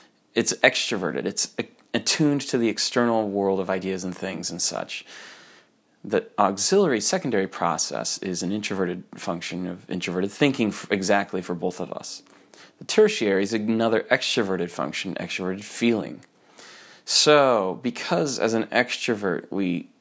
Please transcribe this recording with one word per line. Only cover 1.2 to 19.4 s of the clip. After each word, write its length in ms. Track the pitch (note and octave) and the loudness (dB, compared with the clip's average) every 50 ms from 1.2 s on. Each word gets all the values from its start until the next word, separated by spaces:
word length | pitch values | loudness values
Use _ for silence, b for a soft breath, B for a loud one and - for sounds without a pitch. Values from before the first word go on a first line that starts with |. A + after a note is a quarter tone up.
| - | -4
It's 260 | G2 G#2 - - - - - | -4 -4 -4 -6 -6 -6 -8
a-, 80 | A2+ - _ _ _ _ - | -10 -10 _ _ _ _ -4
attuned 500 | A2+ - - - - D#3+ D3 C#3+ C#3+ C3+ | -2 0 0 0 4 4 4 4 2 -2
to 140 | - - | -2 0
the 120 | B2+ A#2 A2+ | 2 2 2
external 600 | G#2 - - - - B2+ A#2+ A#2+ A#2 A2+ A2 G#2 | 0 0 -2 0 2 2 2 2 2 2 0 0
world 300 | G2 G2+ G2 G2 G2 F#2+ | 0 0 2 2 2 0
of 100 | F#2+ F2+ | 0 -2
ideas 360 | F#2+ F#2+ F#2 F#2+ F#2+ F#2 F2+ | -2 -4 -2 -4 -4 -4 -4
and 120 | F#2 F2+ | -6 -6
things 320 | - - F#2 F2+ E2 E2+ - | -6 -8 -8 -8 -6 -6 -8
and 140 | F2 F2+ - | -6 -4 -4
such. 420 | - - - G1+ - - - - B B B B B B B B B B B B B B _ _ _ _ _ _ | -4 -2 -4 -8 -8 -10 -12 -12 B B B B B B B B B B B B B B _ _ _ _ _ _
The 200 | G2+ G#2+ F#2+ - - _ - | 0 0 0 0 -2 _ 2
auxiliary 640 | G#2 F#2+ G2+ F#2+ - - F#3+ G3 G3+ E3 B2+ G#2+ | 2 2 4 2 0 2 4 4 4 4 2 2
secondary 460 | G#2 - - F#3 - C#3 A2+ G2+ F#2+ | 0 0 -2 0 0 0 0 2 0
process 720 | F#2+ - - F2+ E2+ E2 - - - - G#1+ - - - - | 0 -2 -2 0 0 0 0 -2 -4 -4 -4 -4 -4 -6 -6
is 240 | - F#2+ F2+ F2 F#2 | -4 -6 -4 -4 -2
an 100 | F2 G2+ | -2 -2
introverted 520 | G#2+ G#2+ - G#2 F#2+ F#2+ F2 F2+ F2+ F#2 _ - | -2 -4 -4 -2 -2 -2 -2 -2 -6 -10 _ -16
function 520 | - - - F2 E2+ E2+ - - F2+ F#2 | -12 -6 -6 -6 -6 -6 -8 -8 -6 -6
of 220 | F2+ F2+ F#2+ G#2+ - | -6 -8 -10 -10 -8
introverted 420 | - F#2 - - F2 F#2 F#2 G2+ | -6 -6 -4 -2 -2 -2 -2 -2
thinking 380 | - - D3 C#3+ B2+ - A#2 G#2 | 0 2 2 2 4 2 0 0
f-, 180 | F#2 - - - | 0 -4 -4 -2
exactly 500 | G#2+ G2+ F#2+ F2+ G2+ G2+ G2 - - F#2 | -2 -2 2 2 2 2 2 0 -4 -6
for 140 | F2+ - F2+ | -4 -4 -6
both 260 | E2+ E2+ F#2 F2+ - | -4 -4 -4 -4 -4
of 100 | F2+ - - | -8 -8 -8
us. 300 | - - - - - - B B B B B B B B B B B | -12 -12 -12 -14 -16 -18 B B B B B B B B B B B
The 60 | - | -10
tertiary 580 | - - - G#3+ G#3 G#3+ - A#2 G#2 G2 F#2+ G2+ | 0 4 6 6 6 4 2 2 2 4 2 2
is 120 | G2 A2+ | 2 0
another 480 | A2 G#2+ G#2+ A2+ A2+ A2+ A#2 A2+ A2 - - | -2 0 2 2 2 2 2 2 2 2 2
extroverted 600 | A#2+ C3 - - - C3 A2 F#2+ F#2+ F2+ F2 F2 | 0 2 2 0 0 0 0 0 0 -2 -2 -4
function, 440 | - - C2+ C2+ D#2+ - - G2 E2 | -4 -6 -6 -4 -4 -6 -6 -6 -6
extroverted 500 | - - F2 - - F#2+ F#2 F#2 G2 G#2 | -6 -6 -8 -6 -6 -4 -4 -4 -6 -8
feeling. 580 | - - - A#2+ A#2 A#2 G#2+ D#2 A#1 - - - _ _ B B B B B B B B B B B B B B | -10 -6 0 2 2 2 2 0 -6 -10 -14 -18 _ _ B B B B B B B B B B B B B B
So, 760 | - - - - D3+ D3+ D3 C#3 C3 B2 A2 F#2+ F#2 F2+ - - | 0 2 4 6 8 8 8 8 6 6 4 2 0 -2 -2 -4
because 560 | B2 A#2+ - - - F3 F3 E3+ C#3+ B2+ - | -4 -4 -4 -4 -2 0 0 0 0 0 0
as 140 | - A2+ A2+ | 0 2 2
an 120 | A2+ A2 | 0 -2
extrovert, 840 | - - A2 B2+ - - - - - A#2 G#2 G#2 F#2+ E2+ - | 2 2 0 2 2 -2 -6 -2 -2 -2 0 0 -2 -2 -2